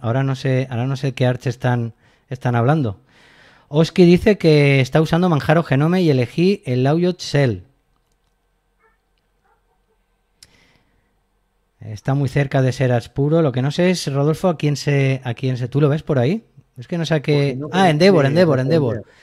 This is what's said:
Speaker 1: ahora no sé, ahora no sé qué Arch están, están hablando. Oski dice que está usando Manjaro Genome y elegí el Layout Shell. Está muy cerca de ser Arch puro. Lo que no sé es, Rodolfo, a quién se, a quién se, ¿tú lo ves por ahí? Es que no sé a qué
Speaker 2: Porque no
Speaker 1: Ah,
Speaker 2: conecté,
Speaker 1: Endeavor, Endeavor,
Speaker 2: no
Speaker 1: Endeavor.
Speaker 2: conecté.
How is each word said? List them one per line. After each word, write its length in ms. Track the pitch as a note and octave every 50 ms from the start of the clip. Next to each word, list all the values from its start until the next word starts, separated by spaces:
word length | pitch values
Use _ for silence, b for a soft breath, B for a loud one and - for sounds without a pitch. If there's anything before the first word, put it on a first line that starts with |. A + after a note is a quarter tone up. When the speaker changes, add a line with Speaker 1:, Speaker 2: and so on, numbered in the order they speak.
Speaker 1:
ahora 220 | - A2+ A#2 C3+ C3+
no 120 | C3+ C3
sé, 320 | B2+ - C3+ C3 B2+ C3 B2+
ahora 160 | B2 A2+ B2
no 80 | C3+ C#3
sé 160 | C3 C#3+ C3+ B2
qué 140 | - B2+
Arch 180 | B2 B2 - -
están, 480 | C3 A#2 - - B2+ B2 A#2+ A#2 A#2 - b b b b b b b
están 260 | B2+ - - B2+ A#2+
hablando. 440 | A#2 A#2 C3+ D#3 D#3+ C3 G#2+ F#2 - _ b b b b b b b b b b b b b
Oski 340 | C#3+ D3+ E3 - - F#3 F3
dice 340 | E3+ F3+ F3 - A3+ G3+ -
que 400 | - D#3+ D3+ D3 C#3+ C#3+ C#3 C3+
está 180 | B2+ - - D#3
usando 300 | D#3+ - E3 E3+ F3+ F3+
Manjaro 320 | D#3+ C3+ - - D#3 E3+ D#3
Genome 380 | - C#3+ C3+ D3+ E3 F3+ F#3+
y 80 | F3+ D#3
elegí 540 | C#3 B2+ A#2+ - - E3 F3 F#3+ G3+ G3 -
el 180 | C3 B2 B2+ B2+
Layout 360 | C3+ D#3 E3+ F3 F3+ F3 -
Shell. 420 | - - - C#3+ C#3 B2 G2+ F2+ - _ _ _ _ _ _ _ _ _ _ _ _ _ _ _ _ _ _ _ _ _ _ _ A4 A4 _ _ _ _ _ _ _ _ _ _ _ G#4+ A4 A4 _ _ _ _ _ _ A4 _ _ _ _ _ _ _ _ _ b b b b b b b b b b b b b b b b _ _ _ _ _ _ _ _ _ _ _ -
Está 340 | G#2 A2 G#2+ - - C#3 C3+
muy 120 | C#3+ C#3
cerca 340 | C3 - C#3+ C#3+ C3 - C#3
de 100 | C3 B2+
ser 200 | B2+ - C3+ B2
Arch 180 | B2 A#2 - -
puro. 300 | - C#3 C#3 D3 D#3+ E3+
Lo 100 | D#3+ C#3
que 100 | A#2 B2+
no 100 | B2+ D3
sé 200 | - E3+ F3 F#3
es, 200 | F3+ E3 - D3+
Rodolfo, 380 | C3+ C#3+ C#3+ D#3 D#3 - - F#3
a 80 | D#3+
quién 180 | - D3+ D3 D3
se, 460 | - - D3+ C#3+ C#3 C#3 C3+ C3+ C3 -
a 100 | B2 A2+
quién 240 | - C3+ B2+ B2+
se, 100 | A#2 B2+
¿tú 120 | A#2+ - C#3
lo 100 | D3+ C#3
ves 140 | D3 D#3 -
por 140 | - D3+ B2+
ahí? 240 | A#2 C#3 G3+ A3+ - _ _ - - _ _
Es 100 | B2+ A#2
que 100 | - F3
no 80 | E3+ D#3+
sé 100 | D#3 E3
a 60 | D3+
qué 120 | C3 D#3 D3
Speaker 2:
Porque 220 | C#3+ C#3+ C#3 B2
no 100 | C3 D3
Speaker 1:
Ah, 20 | C#3+
Speaker 2:
conecté, 200 | E3+ F#3 G3 F3
Speaker 1:
Endeavor, 340 | D3+ D3+ F3+ G3+ F#3+ D#3 C#3
Endeavor, 300 | C3+ D3 F3 F#3 D#3+ C3+
Speaker 2:
no 40 | B2+ C3
Speaker 1:
Endeavor. 320 | C3+ - D#3 C#3 A#2 G#2
Speaker 2:
conecté. 140 | G#2 G2+ b b b